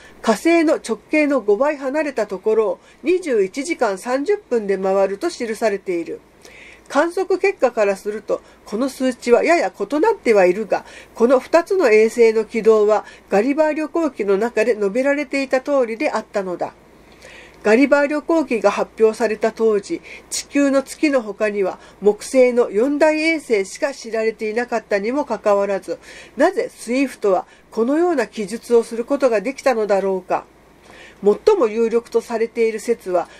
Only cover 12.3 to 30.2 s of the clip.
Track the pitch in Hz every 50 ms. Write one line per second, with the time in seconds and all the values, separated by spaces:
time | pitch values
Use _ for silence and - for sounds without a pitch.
12.3 | 220 226 220 220 - 226 196 220 220 214 208 208 214 202 - - - - - -
13.3 | - 196 214 262 285 294 311 311 302 311 311 294 - 330 330 294 - - 214 196
14.3 | 196 190 220 240 233 220 214 233 233 214 208 196 190 247 262 285 285 285 294 -
15.3 | - 277 269 269 - 262 262 - 285 277 247 220 226 220 302 277 - 214 - -
16.3 | - - 190 185 175 156 151 - - _ _ _ - - - - - - - -
17.3 | - - - - - - - 208 214 233 277 277 294 285 285 277 302 302 285 -
18.3 | 339 330 302 - 254 214 190 202 - - 196 - - - 220 220 220 - 240 214
19.3 | 214 214 - 226 220 - 226 226 214 202 - - 170 - - - - - - -
20.3 | - - - - - 285 285 277 269 269 269 - - - - 311 277 262 226 214
21.3 | 196 - 214 214 208 208 196 180 151 - - - - - 190 202 208 208 - -
22.3 | - 262 254 247 240 240 233 - 185 196 233 285 294 285 320 311 311 311 311 320
23.3 | 330 311 277 - 240 202 196 196 - - - 277 269 - - 233 208 226 220 220
24.3 | 220 220 226 214 214 233 247 233 240 226 - - 220 202 196 220 254 294 285 -
25.3 | 226 208 - 214 202 202 202 196 196 190 - - 165 - - - - - - -
26.3 | - - 277 359 381 285 180 - - - - 220 240 262 277 254 - - - 208
27.3 | 190 175 - - - _ _ _ - - 226 240 285 311 349 359 339 269 220 208
28.3 | - - 208 180 214 226 - - 233 233 226 - 233 220 240 - 285 277 277 254
29.3 | 226 208 190 240 269 - - 277 254 226 214 202 208 190 190 196 190 185